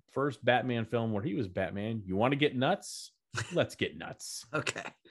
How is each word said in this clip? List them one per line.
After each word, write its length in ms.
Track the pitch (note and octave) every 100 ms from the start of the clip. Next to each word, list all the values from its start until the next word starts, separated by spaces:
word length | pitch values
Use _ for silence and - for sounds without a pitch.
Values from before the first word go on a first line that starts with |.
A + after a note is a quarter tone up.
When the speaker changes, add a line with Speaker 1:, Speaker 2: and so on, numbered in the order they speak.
| _
Speaker 1:
first 320 | - C#3+ B2+
Batman 400 | B2 B2 B2+ A#2+
film 260 | A2 A#2+ A2+
where 120 | G#2+
he 120 | F#2+
was 140 | C#3+ G2+
Batman, 540 | F2+ F#2 G2 G#2+ A2+
"You 120 | F#2+ F#2
wanna 200 | A#2+ C#3+
get 180 | D3
nuts? 580 | B2+ C3+ G3 - - - _ _
Speaker 2:
<laughs> 220 | - -
Speaker 1:
Let's 220 | E3+ A#2+ -
get 200 | F#2+ D#2+
nuts." 480 | D#2 - - - -
Speaker 2:
Okay. 300 | D3+ - - - - -